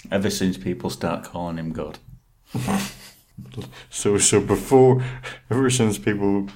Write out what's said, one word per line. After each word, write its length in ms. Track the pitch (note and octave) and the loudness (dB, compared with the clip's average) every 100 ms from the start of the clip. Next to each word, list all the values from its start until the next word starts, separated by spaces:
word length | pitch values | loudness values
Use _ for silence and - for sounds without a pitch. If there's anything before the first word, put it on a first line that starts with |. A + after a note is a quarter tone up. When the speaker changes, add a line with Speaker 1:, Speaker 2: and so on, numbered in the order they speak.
| - | -4
Speaker 1:
Ever 200 | G2 G2 | -2 -2
since 260 | - F#2+ F2+ | 0 -2 -2
people 320 | F2+ F2+ G2 | -6 -4 -6
start 360 | - E2+ E2 | -4 -4 -6
calling 340 | - F2 F2 E2 | -8 -10 -8 -8
him 140 | E2 | -8
God. 260 | D#2+ D2+ - - - _ _ _ | -8 -10 -12 -20 -20 _ _ _
<laughs> 240 | B2 B2+ G3+ - - - - _ - - - - - - | -6 -2 -4 -4 -12 -20 -20 _ -20 -16 -14 -14 -16 -14
Speaker 2:
So, 260 | - G#2 G2+ | -4 0 2
so 240 | - G#2 | 4 4
before, 640 | G#2 G2+ - C3 B2+ B2 - - - - - | 2 0 4 8 8 6 0 -8 -14 -12 -4
ever 180 | B2 C3 | 0 2
since 300 | B2+ A2 G2+ | 4 2 2
people 500 | A2 G2+ G2+ G2+ G2 | -2 0 2 2 -2